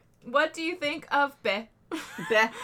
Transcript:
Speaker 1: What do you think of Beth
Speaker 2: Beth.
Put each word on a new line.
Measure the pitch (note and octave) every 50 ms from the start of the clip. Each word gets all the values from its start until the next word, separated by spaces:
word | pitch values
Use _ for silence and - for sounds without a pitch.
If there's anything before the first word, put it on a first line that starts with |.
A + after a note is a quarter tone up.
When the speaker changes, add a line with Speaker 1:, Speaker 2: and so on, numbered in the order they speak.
| _ _ _ _ -
Speaker 1:
What | A#3+ A#3+ C#4+ D#4 D#4 -
do | D#4+
you | D#4+ D#4+ F4+
think | - D4 D4 D#4+ D4+ - -
of | - C#4+ C#4+ C#4 - _
Beth | - G#3 F#3+ G#3+ A3+ - _ _ _ - E4 D#4 - - - - E3 -
Speaker 2:
Beth. | A3+ G#3+ A3 A#3+ - -